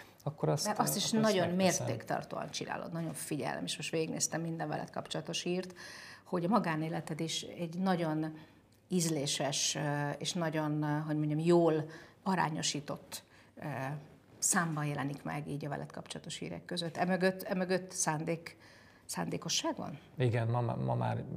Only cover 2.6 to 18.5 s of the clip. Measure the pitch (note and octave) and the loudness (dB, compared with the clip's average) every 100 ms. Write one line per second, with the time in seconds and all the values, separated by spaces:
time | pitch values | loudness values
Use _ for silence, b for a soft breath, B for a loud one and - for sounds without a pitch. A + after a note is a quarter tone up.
2.6 | - - - E3 D#3+ D3+ - D3 D3+ C#2 | -6 -6 -4 -4 -4 -6 -4 -2 -2 -2
3.6 | F3 - D3+ E3 D#3+ D#3 - D#3+ E3 E3 | -4 -4 -2 0 0 0 -2 0 -2 -4
4.6 | D#3 D3 - - - D#3+ D#3 D#3+ F3 F3+ | -2 -4 -4 -8 -6 -6 -4 -4 0 -2
5.6 | F3+ B B B B B - F3+ E3+ A3 | -4 B B B B B -4 0 4 4
6.6 | F3 D#3 D#3+ E3+ D3+ D#3 D#3+ - - - | 4 0 0 -4 -4 -4 -2 -4 -6 -6
7.6 | E3+ E3+ F#3+ F3 D#3+ D#3 D#3 D#3 B B | -6 0 2 2 2 0 -2 -6 B B
8.6 | - _ _ F3+ E3 D3+ C#3+ - C#3 D3 | -20 _ _ 2 2 2 0 0 0 2
9.6 | - D3+ D3+ C#3+ D3 - D3+ F3 D#3+ D#3 | 0 0 0 0 0 -2 -2 0 0 0
10.6 | D3+ D3+ D3+ D3+ D#3 D3+ D3+ D3+ E3 F3 | 2 2 2 0 2 0 2 2 6 8
11.6 | E3 D#3 D#3 B B - G3 F3+ D#3 D#3+ | 8 6 2 B B -6 0 2 2 0
12.6 | - C#3+ - - - - b b b - | -2 -2 -4 -8 -10 -14 b b b -10
13.6 | D3 B2+ C3+ D3 - - - - - G3 | -6 -4 -4 -6 -10 -20 -20 -4 2 2
14.6 | E3 D3+ D3 C#3+ C3+ C#3+ D#3+ D3+ D#3 D3 | 2 0 0 0 -2 -4 -6 -6 -4 -6
15.6 | D3+ C#3 D3 - - - E3+ - E3+ E3+ | -4 -6 -6 -10 -10 -12 -10 -8 -8 -8
16.6 | - F3 E3 - F3 F#3 F#3 F#3 - F#3 | -6 -4 -4 0 2 4 2 2 -2 -2
17.6 | F3+ F3+ F#3 - E3 D3+ E3 E3 - | 0 0 -2 -2 0 0 -2 -4 -6